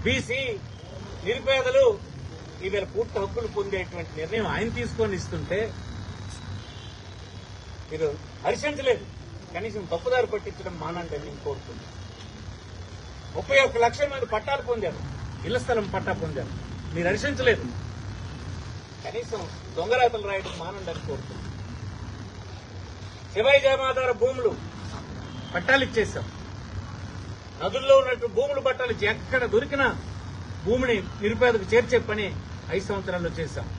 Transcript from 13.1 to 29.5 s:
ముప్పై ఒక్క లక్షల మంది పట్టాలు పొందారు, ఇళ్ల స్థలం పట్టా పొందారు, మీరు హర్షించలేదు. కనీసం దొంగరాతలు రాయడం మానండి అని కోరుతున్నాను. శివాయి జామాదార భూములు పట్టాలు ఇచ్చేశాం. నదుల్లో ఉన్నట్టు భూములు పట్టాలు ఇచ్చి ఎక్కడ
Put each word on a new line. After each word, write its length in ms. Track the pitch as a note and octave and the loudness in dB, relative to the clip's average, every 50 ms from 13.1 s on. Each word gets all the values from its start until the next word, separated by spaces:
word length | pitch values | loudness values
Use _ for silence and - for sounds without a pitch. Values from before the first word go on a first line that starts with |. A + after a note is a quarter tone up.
| - - - - - | -14 -12 -12 -8 -6
ముప్పై 220 | A#4+ - - C#4 C#4 C4+ | -6 0 6 6 8 8
ఒక్క 120 | - - A#4 A#4 | 6 6 4 4
లక్షల 220 | A#4+ - - D4 C#4+ C4+ | 4 4 2 0 0 0
మంది 140 | C4+ A#3+ - G#3+ | -2 -2 0 0
పట్టాలు 300 | G#3+ G#3 C4+ C#4 C#4 A#3+ B3 | 0 2 0 0 0 2 0
పొందారు, 300 | A#3+ A3+ G3+ E3 D3 - - - - - - - - - - | 0 0 0 -2 -2 -4 -6 -8 -6 -8 -8 -8 -8 -6 -4
ఇళ్ల 100 | - A3+ B3 - | 0 0 0 2
స్థలం 220 | - A#3+ A3+ G#3 F#3 F#3+ | 2 2 2 2 0 -2
పట్టా 200 | F#3+ - G3+ F3+ D3+ | -2 0 0 -2 -2
పొందారు, 300 | E3 D#3 D3 C3 - - - - - - - - - - D3+ | -2 -4 -2 -4 -4 -4 -6 -8 -8 -8 -8 -8 -8 -4 -2
మీరు 120 | E3 E3+ F3 | 2 2 2
హర్షించలేదు. 540 | G3 G#3 - C#4+ C#4 A#3+ B3+ B3+ G#3+ E3+ D3+ B2 - - - - - - - - - - - - - - - - - - - - - - - - - - - | 2 2 2 0 0 4 6 6 6 6 2 -4 -6 -6 -8 -8 -10 -8 -8 -8 -8 -8 -8 -8 -8 -8 -8 -8 -8 -8 -8 -10 -10 -10 -12 -14 -14 -10 -10
కనీసం 360 | A3+ - A3+ A#3+ - A3+ G3+ F3 D#3+ - - - - - | -6 -6 -6 -4 -4 -4 -4 -4 -6 -8 -10 -12 -6 -2
దొంగరాతలు 480 | E3 E3+ G#3 A#3+ B3+ B3 A#3 A#3 G#3+ G3+ G3 | -2 4 4 6 8 8 6 6 2 -2 -2
రాయడం 240 | G3 G3 F#3 F#3 F3+ F3 | -2 -2 -2 -4 -6 -6
మానండి 300 | F#3+ F#3 G3 G3 F#3+ F3 - | -6 -6 -6 -6 -6 -6 -6
అని 100 | - - - | -6 -4 -6
కోరుతున్నాను. 380 | C#3+ B2+ - - G3+ - - - - - - - - - - - - - - - - - - - - - - - - - - - - - - - - - - - - - - - - | -6 -6 -6 -8 -10 -8 -8 -8 -8 -8 -10 -10 -10 -8 -8 -8 -8 -8 -10 -10 -10 -10 -10 -12 -12 -12 -12 -12 -12 -14 -14 -12 -12 -12 -12 -12 -12 -12 -12 -12 -12 -12 -14 -4 0
శివాయి 260 | G3 A3 C4+ C#4+ C#4 C4+ | 4 6 8 8 10 10
జామాదార 460 | C4+ C4+ C4 C4 C4 B3+ C4 B3+ B3 - G3 | 8 6 6 4 2 2 2 2 2 4 4
భూములు 300 | A3 B3+ C4 C4 A#3+ G#3 - - - - - - - - - - - - - - - - - - - - | 4 4 4 4 2 2 2 2 -8 -10 -10 -10 -10 -8 -8 -8 -8 -8 -10 -10 -10 -10 -10 -10 -10 -4
పట్టాలు 320 | - F3+ F3 - C4 C#4 C4 | -4 -2 4 6 6 6 6
ఇచ్చేశాం. 380 | - - A3 G3+ - - C#3+ B2+ - - - - - - - - - - - - - - - - - - - - - - - - - - - | 4 4 2 2 2 0 -4 -6 -6 -8 -10 -10 -10 -10 -10 -10 -8 -8 -8 -8 -8 -8 -8 -8 -8 -8 -10 -8 -10 -10 -10 -12 -14 -8 -2
నదుల్లో 340 | D#3+ F#3+ G3 C4 C4 C4+ C4+ C4+ | -2 0 0 0 8 10 10 10
ఉన్నట్టు 280 | C4 B3+ B3+ - A#3 A3+ F#3+ | 10 6 2 0 0 0 2
భూములు 240 | G#3 C4+ C#4+ C#4+ C4+ C4 | 2 2 2 2 2 2
పట్టాలు 260 | C4 B3+ - B3+ A#3+ A3 | 2 2 2 0 0 0
ఇచ్చి 100 | E3+ G3+ G#3 | 2 2 2
ఎక్కడ 320 | A3 - - - - B3+ B3 G#3+ | 2 0 -2 2 2 2 2 6